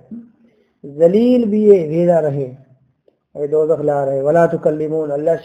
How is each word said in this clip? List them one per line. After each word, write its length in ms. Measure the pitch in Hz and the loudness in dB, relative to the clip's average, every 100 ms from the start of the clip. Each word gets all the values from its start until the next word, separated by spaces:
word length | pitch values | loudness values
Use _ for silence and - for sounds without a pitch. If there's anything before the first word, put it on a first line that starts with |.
| - 233 - _ _ _ _ _ | -20 -20 -20 _ _ _ _ _
ذلیل 600 | 143 143 170 202 240 247 226 | -10 2 2 4 2 2 0
بھی 180 | 214 | 2
یہ 160 | 214 196 156 | 4 4 2
ہیرا 340 | 165 175 170 | 0 2 2
رہے، 260 | 151 143 127 131 _ _ _ _ _ _ _ 143 | 0 -4 -8 -12 _ _ _ _ _ _ _ -10
اے 120 | 147 | -4
دوزخ 340 | 151 156 147 | 0 0 0
لا 240 | 147 143 135 | 0 -2 -2
رہے، 160 | 139 | -2
ولا 240 | 139 170 165 | 0 2 2
تکلمون، 680 | 165 170 151 156 160 151 | 0 -2 -2 -4 -4 -4
اللہ 200 | 143 156 165 | -4 -2 -2